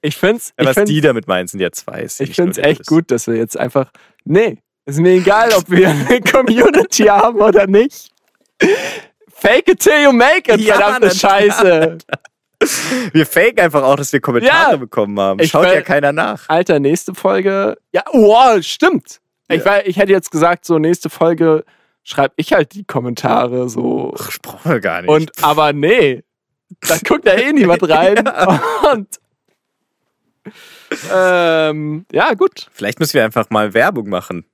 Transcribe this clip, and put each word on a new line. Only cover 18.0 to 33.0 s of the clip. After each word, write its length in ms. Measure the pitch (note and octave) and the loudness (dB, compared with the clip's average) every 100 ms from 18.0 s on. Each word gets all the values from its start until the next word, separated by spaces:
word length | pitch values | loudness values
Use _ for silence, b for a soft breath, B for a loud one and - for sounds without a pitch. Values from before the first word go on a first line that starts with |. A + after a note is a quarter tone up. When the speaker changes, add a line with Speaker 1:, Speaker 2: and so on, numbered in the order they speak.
| - | 0
Speaker 1:
wow, 500 | C4+ G#3 A3+ B3+ G#3+ | 2 4 6 4 2
stimmt. 560 | D#3+ - E4+ D#4+ _ - _ _ _ | -2 -2 0 0 _ -20 _ _ _
Ich 100 | E3 | -2
Speaker 2:
Ja. 60 | |
Speaker 1:
war, 220 | F#3 G3+ G3+ | 0 0 -2
ich 100 | F3 | -2
hätte 160 | G3+ | 2
jetzt 180 | G3 - | 0 0
gesagt, 340 | E3 E3+ F3 | -2 0 0
so 140 | - E3 | -2 0
nächste 320 | D#3 F3 D#3+ | 0 -2 -6
Folge 540 | - E3 E3 E3 D#3 - _ _ _ | -2 0 2 0 0 -4 _ _ _
schreib 280 | - - C#3 - | -10 -4 -4 -4
ich 160 | D#3+ | -2
halt 220 | F#3+ D3 | 0 -2
die 100 | G3+ | -8
Kommentare, 840 | G3+ C3+ B2 A#2 - A2+ B2 B2 B2+ | -10 -8 -8 -6 -2 -2 -2 -4 -6
so. 460 | A#2 B2 B2 - - | -6 -4 -4 -8 -12
Speaker 2:
Ach, 100 | G2+ | -14
das 120 | - | -14
brauchen 320 | - - D#3+ | -18 -12 -4
wir 80 | C3 | -4
gar 220 | F#2+ E2+ | -4 -4
nicht. 80 | F2+ | 0
Speaker 1:
Und, 220 | D3+ D#3 - | 0 0 -4
aber 300 | D3 D3+ D3+ | -2 0 0
nee, 500 | D3 D3+ A#3+ D3 B2+ _ _ _ _ _ - | 0 0 2 2 -2 _ _ _ _ _ -14
da 140 | - D#3+ | -4 -4
guckt 220 | - F#4 - | -2 -2 2
da 80 | |
eh 180 | F#3+ C4 | 2 2
niemand 300 | D4+ F#3 F3 | 2 2 2
Speaker 2:
<laughs> 60 | E3+ | 2
Speaker 1:
rein. 340 | D#3 F#3 G#3 | 2 2 2
Speaker 2:
Ja. 380 | A3+ - F#3 D#3+ A#4 A4+ D4 | -2 0 0 0 -2 -2 0
Speaker 1:
Und, 160 | B3 G3 - _ _ _ _ _ _ _ _ _ _ _ _ - B B B B - - | 0 -6 -18 _ _ _ _ _ _ _ _ _ _ _ _ -20 B B B B -12 -4
ähm, 960 | F#3 F#3 F3+ E3+ D#3+ D#3 D3+ D3+ D3+ F#3+ | 0 2 2 0 0 -2 -4 -8 -10 -6
ja, 220 | D3+ A3+ | -2 0
gut. 340 | G#3+ F#4+ - - | 0 -2 -4 -20
Speaker 2:
Vielleicht 280 | - G2+ - | -10 -8 -4